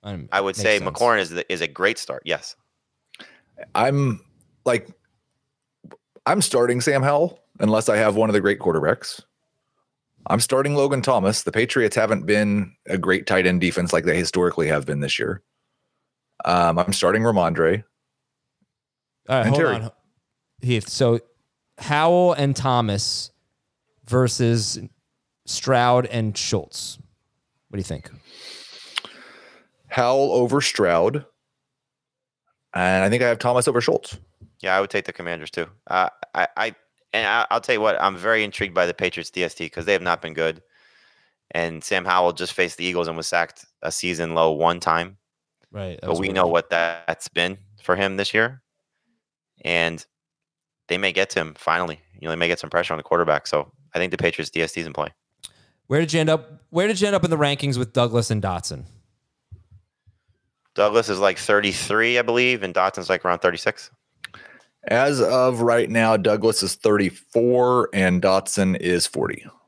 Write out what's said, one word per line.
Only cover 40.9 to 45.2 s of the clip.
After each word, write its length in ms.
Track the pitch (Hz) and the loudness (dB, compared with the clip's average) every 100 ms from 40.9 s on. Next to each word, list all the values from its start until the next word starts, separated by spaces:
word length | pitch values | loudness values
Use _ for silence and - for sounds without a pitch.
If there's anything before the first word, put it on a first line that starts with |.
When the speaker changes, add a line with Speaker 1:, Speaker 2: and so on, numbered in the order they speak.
| _ _ _ _ _ _ | _ _ _ _ _ _
Speaker 2:
And 320 | - 85 80 | -6 -6 -6
Sam 200 | - 95 | -4 -4
Howell 280 | 90 90 87 | 2 2 2
just 220 | 85 90 | 0 -8
faced 240 | - 90 - | -2 -2 -2
the 60 | |
Eagles 220 | 87 90 82 | -4 -2 -4
and 80 | 82 | -6
was 100 | 80 | -4
sacked 380 | 87 82 - - _ | -2 -2 -8 -20 _
a 100 | - | -8
season 420 | - 90 82 85 | -6 -6 -4 -2
low 180 | 82 80 | 2 2
one 280 | 76 85 87 | 2 0 0
time. 380 | 85 82 87 98 | 0 -2 -2 -12